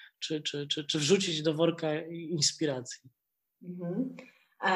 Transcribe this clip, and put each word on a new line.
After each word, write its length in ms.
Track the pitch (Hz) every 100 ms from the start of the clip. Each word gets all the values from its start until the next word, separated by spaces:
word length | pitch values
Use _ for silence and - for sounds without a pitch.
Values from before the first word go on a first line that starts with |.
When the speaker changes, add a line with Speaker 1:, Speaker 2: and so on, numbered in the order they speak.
| - -
Speaker 1:
czy, 220 | - 156
czy, 260 | 151 147 147
czy, 180 | -
czy 140 | 151 160
wrzucić 440 | 143 196 190 156
do 120 | 151
worka 400 | 151 165 160 156
i-, 360 | 151 165 170 160
inspiracji. 800 | 170 - - 156 127 123 - - _ _ _ _ _
Speaker 2:
Mhm. 540 | 180 180 170 202 262 - - _ _ -
E, 40 | 190